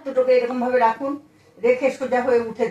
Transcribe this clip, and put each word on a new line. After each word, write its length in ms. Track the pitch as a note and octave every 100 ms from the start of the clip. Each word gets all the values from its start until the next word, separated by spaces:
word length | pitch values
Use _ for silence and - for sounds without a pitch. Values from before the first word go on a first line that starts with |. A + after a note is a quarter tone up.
| C4+
দুটোকে 260 | B3+ B3+ B3
এরকম 200 | A#3+ B3+
ভাবে 140 | A#3+ B3+ A3+
রাখুন, 260 | A3+ C#4 - - _ _ - A#3
রেখে 220 | B3 C4+ -
সোজা 220 | B3+ B3 B3
হয়ে 140 | A#3 A3+
উঠে 160 | - A3+